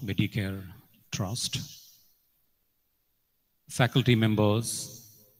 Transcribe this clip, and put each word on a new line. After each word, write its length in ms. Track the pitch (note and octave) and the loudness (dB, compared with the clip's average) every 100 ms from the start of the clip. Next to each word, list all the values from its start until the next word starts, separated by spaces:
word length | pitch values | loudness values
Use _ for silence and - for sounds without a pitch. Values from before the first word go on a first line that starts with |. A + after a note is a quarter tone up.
Medicare 560 | A2 G2 G#2 A2+ F#2+ G2 F#2 F2+ _ _ _ | -8 -2 -2 -2 -6 -8 -14 -20 _ _ _
Trust, 480 | - F#2 A#2+ - - - - - _ _ _ _ _ _ _ _ _ _ _ _ _ _ _ _ _ _ | -8 -6 -4 -6 -6 -10 -16 -20 _ _ _ _ _ _ _ _ _ _ _ _ _ _ _ _ _ _
faculty 480 | - B2 C#3 B2 A#2 | 2 4 4 4 4
members 920 | A2 G#2+ G#2 G#2+ A#2 - - - - - _ | 4 4 4 2 -2 -8 -10 -16 -20 -20 _